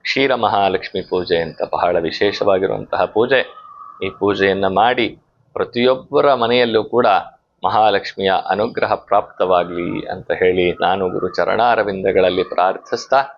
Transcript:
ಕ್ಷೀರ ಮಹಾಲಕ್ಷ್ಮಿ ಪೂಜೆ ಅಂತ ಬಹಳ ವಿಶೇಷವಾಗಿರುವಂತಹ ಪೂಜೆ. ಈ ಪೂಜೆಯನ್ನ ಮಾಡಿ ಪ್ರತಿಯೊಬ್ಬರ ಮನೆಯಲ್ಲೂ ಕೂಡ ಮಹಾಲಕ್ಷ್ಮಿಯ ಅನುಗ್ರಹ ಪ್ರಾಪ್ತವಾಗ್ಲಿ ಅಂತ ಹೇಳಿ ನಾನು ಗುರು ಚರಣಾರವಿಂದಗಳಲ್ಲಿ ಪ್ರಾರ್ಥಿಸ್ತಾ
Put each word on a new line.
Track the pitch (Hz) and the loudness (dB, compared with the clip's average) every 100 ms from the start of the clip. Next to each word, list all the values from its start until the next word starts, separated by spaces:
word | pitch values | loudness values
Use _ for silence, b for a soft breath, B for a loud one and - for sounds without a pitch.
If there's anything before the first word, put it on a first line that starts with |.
ಕ್ಷೀರ | - 131 135 | -4 0 0
ಮಹಾಲಕ್ಷ್ಮಿ | 127 107 104 98 95 - 95 | 2 0 2 2 0 -4 -8
ಪೂಜೆ | 90 92 87 85 | -4 -4 0 0
ಅಂತ | 82 - - | -2 -6 -6
ಬಹಳ | - 87 87 | -2 0 0
ವಿಶೇಷವಾಗಿರುವಂತಹ | 80 - 101 - 104 95 95 - 101 - | -2 -2 -2 0 0 2 0 -4 -6 -2
ಪೂಜೆ. | 90 107 123 131 - - - - - - | 0 0 2 0 -2 -10 -20 -20 -20 -10
ಈ | 95 | -10
ಪೂಜೆಯನ್ನ | - 101 95 98 95 95 | -2 -2 2 2 2 0
ಮಾಡಿ | 95 117 123 107 - _ _ _ | 2 2 2 -2 -6 _ _ _
ಪ್ರತಿಯೊಬ್ಬರ | - - 120 123 131 - 143 143 | -6 -4 0 0 0 0 2 2
ಮನೆಯಲ್ಲೂ | 127 117 123 120 110 | 2 2 2 2 0
ಕೂಡ | 107 120 117 95 - _ _ _ | 0 2 4 2 -2 _ _ _
ಮಹಾಲಕ್ಷ್ಮಿಯ | 92 107 107 98 - - 98 92 - | -2 2 2 2 -2 -4 0 0 -2
ಅನುಗ್ರಹ | 95 117 - 107 | -2 -2 -2 -2
ಪ್ರಾಪ್ತವಾಗ್ಲಿ | 101 - 101 - - 92 90 87 87 87 101 - | -2 0 -2 -2 -4 0 2 0 -6 -6 -6 -8
ಅಂತ | 95 - | -12 -6
ಹೇಳಿ | 85 92 92 87 82 | 0 2 2 0 0
ನಾನು | 90 98 92 | -2 0 -2
ಗುರು | 98 92 | -4 -6
ಚರಣಾರವಿಂದಗಳಲ್ಲಿ | - 90 101 120 113 104 95 98 92 92 92 | -2 -2 0 2 2 0 -2 0 2 2 0
ಪ್ರಾರ್ಥಿಸ್ತಾ | 90 - 92 92 - 120 - 131 135 | -2 0 -2 -2 -8 -8 0 0 0